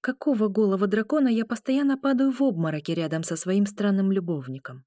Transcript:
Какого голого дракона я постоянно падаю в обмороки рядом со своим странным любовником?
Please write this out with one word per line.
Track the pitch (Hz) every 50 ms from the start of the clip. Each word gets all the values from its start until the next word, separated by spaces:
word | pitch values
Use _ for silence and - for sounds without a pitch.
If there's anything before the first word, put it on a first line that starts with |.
Какого | - 262 262 _ - 302 269 208 220
голого | 208 190 214 214 196 190 185 202
дракона | 202 196 214 220 - 294 311 277
я | 254 226 226 226
постоянно | - 240 226 _ - 262 277 294 277 269
падаю | 269 - 277 269 247 269 269
в | 254 247
обмороки | 277 269 196 165 165 160 156 151 151 -
рядом | 165 170 165 156 165 160
со | 160 - 165
своим | 165 165 180 185 202 202
странным | 202 - - 202 202 196 196 196 190
любовником? | 196 190 180 170 165 143 131 127 131 135 _ - 123 127 _